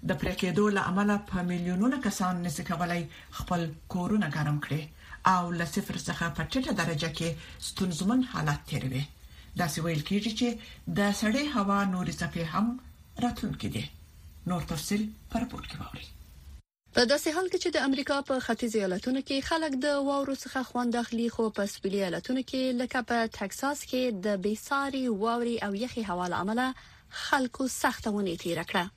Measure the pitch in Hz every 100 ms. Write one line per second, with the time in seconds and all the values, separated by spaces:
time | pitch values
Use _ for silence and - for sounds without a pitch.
0 | - 185 - 185 185 170 208 196 - 185
1 | 208 208 - - 180 180 175 180 233 262
2 | 214 - 185 180 175 147 - 170 170 170
3 | 160 - - - - 175 165 156 - 185
4 | 180 214 165 151 151 147 - 143 151 -
5 | - - 190 185 175 175 170 - - -
6 | - 160 170 147 151 262 262 196 170 156
7 | 165 147 165 151 - - - - 185 156
8 | 190 254 254 - 151 147 - 147 135 131
9 | 143 - - - - - 170 156 165 156
10 | - 202 226 214 240 226 - - - 170
11 | 202 202 214 240 294 247 196 202 196 185
12 | 208 160 170 170 165 175 226 247 - -
13 | - - 247 - 208 147 92 107 - -
14 | - - - - - 175 147 160 - 208
15 | 214 - - 233 247 - - - - -
16 | - - - - - - - _ _ -
17 | 233 285 330 311 370 359 359 302 269 269
18 | 277 277 269 262 247 226 240 220 190 185
19 | - 262 - 277 269 330 320 269 294 285
20 | 277 277 277 269 254 269 247 240 247 233
21 | 233 226 233 - 226 208 202 - 196 196
22 | 190 170 - 254 254 262 262 247 247 262
23 | 233 240 226 - 202 - 269 294 - 254
24 | 254 208 202 202 196 214 - 277 277 269
25 | 254 208 220 240 240 233 202 196 247 -
26 | 208 175 180 175 185 226 262 262 - -
27 | - - - 285 254 - 262 - - 240
28 | 233 208 196 170 175 165 170 196 180